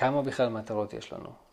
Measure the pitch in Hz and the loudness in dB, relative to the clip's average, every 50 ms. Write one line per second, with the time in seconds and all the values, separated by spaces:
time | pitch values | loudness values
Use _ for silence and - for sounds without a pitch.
0 | - 131 139 143 139 135 - - 127 120 113 110 107 - 113 107 104 98 - 110 | 2 4 4 4 0 0 2 2 2 2 2 -2 -4 -2 0 0 0 -2 -4 -8
1 | - - - - - - - - - _ | -10 -10 -10 -10 -10 -12 -14 -18 -20 _